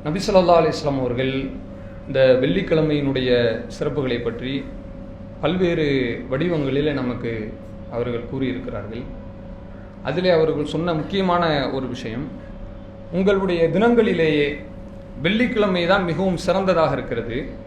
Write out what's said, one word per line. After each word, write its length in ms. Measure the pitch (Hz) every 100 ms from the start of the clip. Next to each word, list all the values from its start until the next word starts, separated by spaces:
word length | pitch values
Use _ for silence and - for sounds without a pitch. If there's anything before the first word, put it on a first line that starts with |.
நபி 160 | 147 170 196
ஸல்லல்லாஹு 360 | 190 175 170
அலைஹி 100 | 160 143
வஸல்லம் 160 | 147 139
அவர்கள் 500 | 127 120 131 135 135 - - - - - -
இந்த 300 | 135 131 127
வெள்ளிக்கிழமையினுடைய 1160 | 139 180 160 160 156 147 139 135 127 123 120 113 123 -
சிறப்புகளை 440 | 147 143 131 120
பற்றி 420 | 117 107 123 139 - - - - - - - -
பல்வேறு 800 | 143 185 180 165 151 135 123 113 123
வடிவங்களிலே 640 | 131 170 165 135 135 151
நமக்கு 600 | 139 123 117 117 113 107 - - - -
அவர்கள் 320 | 117 120 117 -
கூறியிருக்கிறார்கள். 680 | 135 135 131 - 107 101 113 135 - - - - - - - - -
அதிலே 260 | 127 156 185
அவர்கள் 360 | 165 160 143 147
சொன்ன 280 | 156 170
முக்கியமான 760 | 160 147 196 190 175 170 147 131
ஒரு 180 | 131 127
விஷயம், 400 | 120 117 113 156 - - - - - - - -
உங்களுடைய 560 | 170 196 196 190 175 165
தினங்களிலேயே 1000 | 190 233 240 214 180 160 151 147 147 - - - - - -
வெள்ளிக்கிழமை 680 | 151 220 247 214 202 185 170
தான் 160 | 196
மிகவும் 340 | 180 156 190 170
சிறந்ததாக 560 | - 185 196 170 156
இருக்கிறது. 560 | 135 117 117 110 117 - -